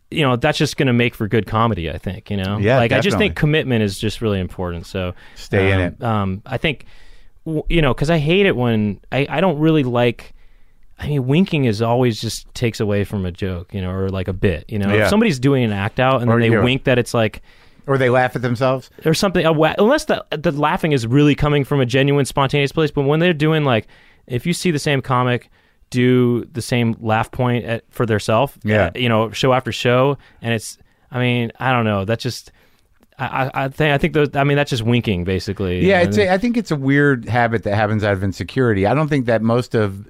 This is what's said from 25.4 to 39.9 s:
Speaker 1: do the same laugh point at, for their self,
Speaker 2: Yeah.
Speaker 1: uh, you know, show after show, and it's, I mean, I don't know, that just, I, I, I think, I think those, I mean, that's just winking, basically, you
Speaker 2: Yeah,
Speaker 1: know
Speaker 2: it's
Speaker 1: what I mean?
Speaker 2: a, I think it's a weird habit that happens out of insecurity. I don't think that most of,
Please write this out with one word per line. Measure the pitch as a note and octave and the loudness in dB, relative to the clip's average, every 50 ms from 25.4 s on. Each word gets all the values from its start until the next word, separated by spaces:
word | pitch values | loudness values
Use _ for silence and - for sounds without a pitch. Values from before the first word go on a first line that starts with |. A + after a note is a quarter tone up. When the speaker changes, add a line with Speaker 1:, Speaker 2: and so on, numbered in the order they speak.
| - _ _ _ _ _ _ _ _ - | -4 _ _ _ _ _ _ _ _ -4
Speaker 1:
do | - B2+ B2 B2 B2+ B2 B2 A#2+ A#2+ A#2 - - - | 0 2 4 4 4 4 4 2 0 -2 -4 -8 -10
the | A#2 | -10
same | - - B2+ A#2+ A#2 A2+ A2 - | -6 -2 -2 0 0 0 -2 -4
laugh | A#2 A2 A2 A2+ A2+ - | -2 -2 0 0 -2 -4
point | - - B2+ B2 A#2+ A#2+ F2+ | -4 -4 -2 -2 -2 -2 -4
at, | - A2+ A2+ - _ | -6 -8 -8 -8 _
for | - - B2+ | -6 -4 -2
their | A2 A2 G2+ | 0 0 0
self, | - - A2 A2+ C3+ C#3 - - - | 0 0 0 2 0 0 -4 -6 -2
Speaker 2:
Yeah. | G#2 G#2+ G#2+ F#2+ | 0 2 2 2
Speaker 1:
uh, | E2+ F2+ B2 | 0 -2 -2
you | B2+ A#2+ | 0 0
know, | A2+ A2 A2+ A2 | 2 2 0 -2
show | G#2+ - C#3 C3+ B2+ | -2 -2 0 2 2
after | B2+ B2 A#2 | 0 0 -4
show, | G#2+ - - B2 A#2+ B2+ C3 C#3+ C#3 - - - _ _ | -6 -2 0 2 2 2 2 0 -2 -4 -10 -18 _ _
and | - A#2 A2+ | -4 -4 -4
it's, | G#2+ - - - - _ _ _ _ _ - | -4 -4 -10 -16 -20 _ _ _ _ _ -8
I | - B2 | -4 -2
mean, | B2 B2 A#2+ A#2+ A#2 A2+ - - | 0 0 0 0 -2 -4 -6 -4
I | B2 C3 | -2 0
don't | C3 A#2+ A2+ | 0 2 2
know, | A2 G#2 G2 F#2+ | 0 0 0 -2
that | G2+ A2+ A#2 | -2 -4 -4
just, | - B2 - - - - - _ _ _ _ _ _ _ _ _ _ _ _ | -4 -6 -8 -10 -12 -20 -20 _ _ _ _ _ _ _ _ _ _ _ _
I, | - C3+ - - - C3 C3 - | -10 -8 -6 -4 -4 -4 -4 -4
I, | C#3 C3+ | -4 -6
I | C3+ | -4
think, | C3+ - D#3 D3+ | -2 0 0 2
I | C#3+ | 2
think | C#3 - D#3+ C#3+ | 2 0 0 2
those, | D#3 - - - | 0 0 0 0
I | C#3+ C#3 | 0 2
mean, | C#3+ C#3+ | 2 2
that's | C#3+ C#3+ - | 2 0 0
just | C#3 A#2 A2 | -2 -2 0
winking, | A#2 A#2+ A#2+ A2 A2+ G2 F2 F2 | 2 2 2 2 0 -2 -2 -2
basically, | F#2 F#2+ F2+ - - F#2 - G2 F2+ F2+ F2+ | -2 -2 -2 -2 -4 -6 -4 -4 -2 0 2
you | B2 | 2
Speaker 2:
Yeah, | F#3+ G3 | 2 4
Speaker 1:
know | F3+ F3 | 4 2
Speaker 2:
it's | G3 G#3 | 2 2
Speaker 1:
what | G#3 | 2
I | G3+ | 2
mean? | F3+ | 2
Speaker 2:
a, | F#3 | 2
I | |
think | F#3+ A3 A#3+ A3+ | 0 0 0 -2
it's | A#3+ G3 - | -2 -2 -2
a | E3 | -2
weird | C#3+ C3+ C3+ C#3 C#3+ D3 C#3+ C#3 A#2+ A2 | -2 0 2 4 4 4 4 2 0 0
habit | G2+ A2 B2 A#2+ A#2 A2+ G#2+ - | 0 0 2 2 2 0 -2 -2
that | G#2 G2+ | 0 0
happens | G#2+ A2 G#2 A2 G#2+ G2+ | 0 0 0 0 0 2
out | G#2 G2+ | 0 0
of | F#2 G2+ | 0 -2
insecurity. | G2 F2+ - G2+ - - C3 B2+ A#2+ G#2+ F#2+ F#2+ | -4 -4 -6 -8 -4 -2 0 2 2 2 2 2
I | G#2 B2+ | 2 2
don't | D3 D#3 | 2 0
think | C#3+ D#3 C#3 B2 | 0 0 -2 0
that | A#2+ A#2 A2 | 0 0 0
most | A2 A2+ A#2 B2 B2 - - | 2 2 0 0 0 0 0
of, | A#2 G#2+ G2+ | 0 0 0